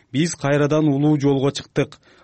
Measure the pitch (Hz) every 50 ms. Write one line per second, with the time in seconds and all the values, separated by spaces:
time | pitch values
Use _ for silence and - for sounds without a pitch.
0 | _ _ - 131 170 165 - - - 139 143 143 147 139 151 156 156 151 135 139
1 | 147 151 151 147 135 143 139 135 127 143 135 - - - - - 135 - - -
2 | _ _ _ _